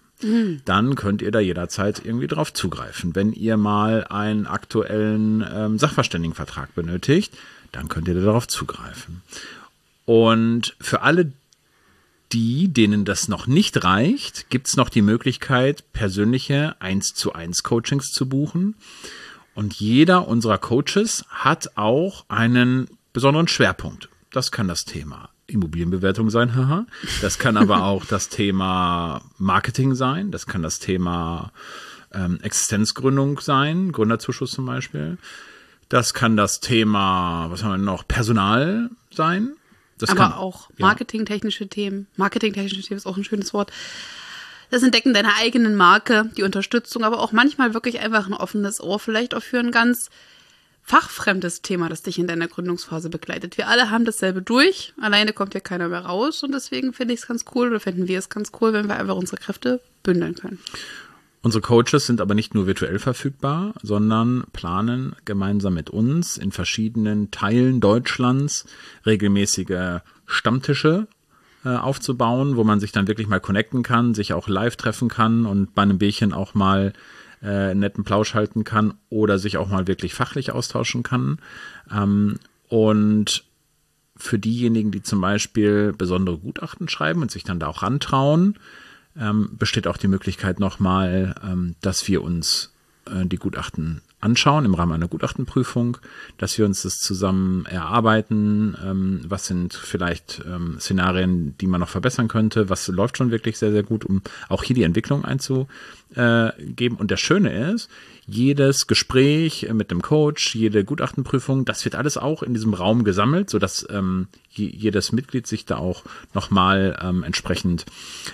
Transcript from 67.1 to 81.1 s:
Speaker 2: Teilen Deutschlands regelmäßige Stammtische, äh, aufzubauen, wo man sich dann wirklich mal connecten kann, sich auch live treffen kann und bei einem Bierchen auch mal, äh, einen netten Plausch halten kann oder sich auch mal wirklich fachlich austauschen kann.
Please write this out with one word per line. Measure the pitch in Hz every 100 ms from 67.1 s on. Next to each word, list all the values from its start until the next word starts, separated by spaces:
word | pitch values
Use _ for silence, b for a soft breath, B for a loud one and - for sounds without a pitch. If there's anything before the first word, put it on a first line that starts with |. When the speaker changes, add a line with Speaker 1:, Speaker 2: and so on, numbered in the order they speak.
| 104 101
Speaker 2:
Teilen | - 101 120 127 127
Deutschlands | 104 113 135 - 123 131 143 - - B B B 110
regelmäßige | 107 101 98 101 - 92 90 92 87 - b -
Stammtische, | - 104 127 143 139 156 180 220 _ _ b b b 131
äh, |
aufzubauen, | 123 135 139 - 123 117 123 139 123
wo |
man | 110 104
sich | 101
dann | 104 98
wirklich | 107 107
mal | 95
connecten | - 98 107 127
kann, | 120 117 120
sich | 104 101
auch | 87 -
live | 95 117 -
treffen | 117 - 120
kann | - 110 113 113
und | 98 98 -
bei |
einem | 101 95
Bierchen | 101 - 107
auch | 90 98
mal, | - 98 98 98 - B B B B
äh, | 104
einen | 101 98 98
netten | 101 -
Plausch | 101 98 107
halten | 113 104 110
kann | 104 110 107 - -
oder | 110 107 98
sich | 101 92
auch | 92
mal | 95 92
wirklich | 92 87
fachlich | - 123 143 131
austauschen | 127 123 123 120 123
kann. | 120